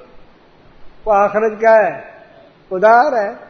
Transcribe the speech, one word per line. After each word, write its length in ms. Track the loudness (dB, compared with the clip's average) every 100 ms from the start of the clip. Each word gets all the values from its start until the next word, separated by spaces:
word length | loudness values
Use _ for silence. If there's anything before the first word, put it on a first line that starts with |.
| -20 -20 -20 _ _ _ _ _ -20 -12
وہ 80 | -2
آخرت 400 | 0 0 -2 -4 -2
کیا 160 | 2 2
ہے؟ 240 | 2 -6 -18 -20 -20 _ _ _ _
ادھار 420 | 0 2 4 2
ہے۔ 200 | -2 -6 -10